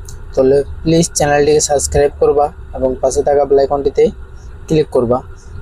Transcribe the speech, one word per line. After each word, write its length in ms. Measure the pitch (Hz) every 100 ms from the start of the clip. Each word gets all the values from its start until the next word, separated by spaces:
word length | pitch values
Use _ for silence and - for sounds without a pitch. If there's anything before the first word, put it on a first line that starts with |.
| - - - -
তাহলে 280 | 131 139 135 -
প্লিজ 220 | 165 165 165
চ্যানেলটিকে 480 | - 147 147 147 151
সাবস্ক্রাইব 500 | - 143 - 143 143 -
করবা 260 | 151 143 147 - -
এবং 220 | 131 131 127
পাশে 200 | 135 147
থাকা 220 | 139 143 139
বেল 140 | 139
আইকনটিতে 440 | 135 143 139 143 156 - - - - - -
ক্লিক 200 | 160 147
করবা। 280 | 135 117 123 - - - -